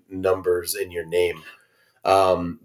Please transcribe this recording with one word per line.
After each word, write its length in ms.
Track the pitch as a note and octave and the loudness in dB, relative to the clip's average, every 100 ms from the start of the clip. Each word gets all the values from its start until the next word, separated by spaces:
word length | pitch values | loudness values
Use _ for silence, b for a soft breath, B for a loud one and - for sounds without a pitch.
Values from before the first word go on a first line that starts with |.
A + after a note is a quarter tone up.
| _ | _
numbers 680 | F#2+ F#2+ F#2 F2+ F2 E2+ G2+ | -4 0 0 0 -2 -2 -6
in 160 | F#2 | -8
your 140 | E2+ D#2+ | -8 -4
name." 360 | F2 F2 D#2+ D#2 b b b b b - | 0 0 -2 -14 b b b b b 2
Um, 540 | F#2+ F#2+ F2 F2 E2+ | 4 4 2 -2 -2